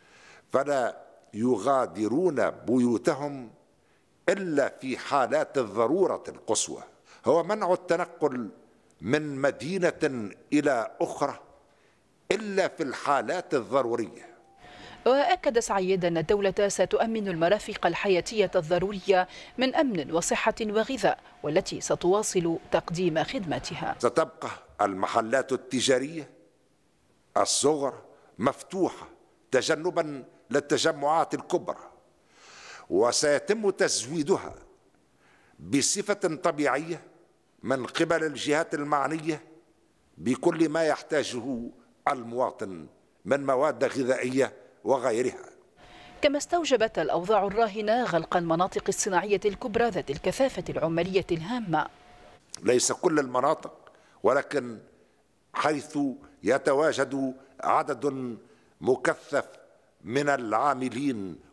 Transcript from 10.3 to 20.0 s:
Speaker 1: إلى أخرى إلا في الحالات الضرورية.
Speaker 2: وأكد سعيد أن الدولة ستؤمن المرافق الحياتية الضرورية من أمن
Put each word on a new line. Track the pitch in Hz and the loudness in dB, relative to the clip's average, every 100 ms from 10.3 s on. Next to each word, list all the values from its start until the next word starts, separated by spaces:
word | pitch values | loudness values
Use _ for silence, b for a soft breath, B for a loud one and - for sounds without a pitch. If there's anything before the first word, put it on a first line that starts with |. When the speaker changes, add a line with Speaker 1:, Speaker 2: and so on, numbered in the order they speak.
| - - | -12 -2
Speaker 1:
إلى | 147 147 123 107 - | 0 2 0 -2 -4
أخرى | 170 - 143 117 - - _ b b b b _ - | -6 0 0 0 -10 -20 _ b b b b _ -2
إلا | 196 214 190 165 | -2 0 0 0
في | - | 0
الحالات | 143 117 - 139 110 180 - | -6 -4 0 0 0 -4 -2
الضرورية. | 143 101 135 120 120 107 - - - _ _ B B B B 233 | -2 0 0 0 -2 -4 -10 -20 -20 _ _ B B B B 2
Speaker 2:
وأكد | 269 285 370 302 233 | 4 4 2 2 0
سعيد | - 196 185 190 | 0 0 2 2
أن | 175 170 | 2 0
الدولة | 156 208 196 185 202 | 2 2 2 2 0
ستؤمن | - - 220 220 226 196 | 2 2 2 0 0 -2
المرافق | 165 170 208 - 202 175 | 2 2 2 0 -2 0
الحياتية | 170 208 180 - 220 185 190 | 0 2 2 2 0 2 2
الضرورية | 156 180 190 202 196 185 185 B B B | 2 0 0 -2 2 2 2 B B B
من | 254 | 0
أمن | 277 285 185 | 2 0 0